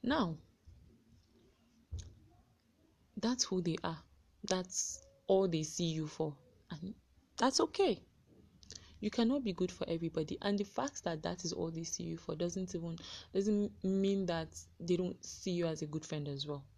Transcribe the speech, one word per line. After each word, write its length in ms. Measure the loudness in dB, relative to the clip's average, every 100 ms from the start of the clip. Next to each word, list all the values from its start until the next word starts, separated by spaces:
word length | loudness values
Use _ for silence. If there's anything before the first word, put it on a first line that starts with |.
Now, 360 | 2 2 2 -2 -10 _ -20 -20 -20 -20 _ -20 _ _ -20 _ _ _ _ -10 -10 -16 -20 -20 _ _ _ _ _ _ _ -2
that's 260 | 0 2
who 160 | 2 2
they 160 | 0 0
are. 140 | -2 -4 -12 -20 _ _
That's 580 | 0 0 2 -4 -4 -6 -16 -20 4
all 200 | 6 6
they 160 | 2
see 220 | 0 0
you 220 | 0 0 -4
for. 280 | -2 -4 -4 -18 -20 _
And 240 | -10 -10 -12 _ -20 _ 2
that's 240 | 2 4
okay. 400 | 2 4 4 4 -4 _ _ -20 -20 -20 -18 -18 -18 -4
You 100 | -2
cannot 340 | 4 4 4
be 80 | 0
good 180 | 0 -2
for 160 | -2 -2
everybody. 480 | 0 0 -2 -2 -2
And 180 | 0 0
the 60 |
fact 400 | 0 -2 -4 -2
that 180 | -4 -2
that 200 | -4 -4
is 80 | -4
all 180 | -2 -4
they 140 | -4
see 200 | -6 -6
you 120 | -6 -6
for 180 | -6
doesn't 400 | -2 -2 -2 -4
even, 220 | -4 -6 -8 -10 -16 -4
doesn't 380 | 0 2 2 2 0
mean 400 | 0 2 4 2 2
that 220 | 0 -2 -10 -18 -12
they 160 | 0 2
don't 260 | 2 -4
see 280 | -12 -8 -2
you 160 | 0 0
as 160 | 0
a 40 | -4
good 200 | -6 -4
friend 220 | -4 -4
as 180 | -6 -6
well. 180 | -6 -8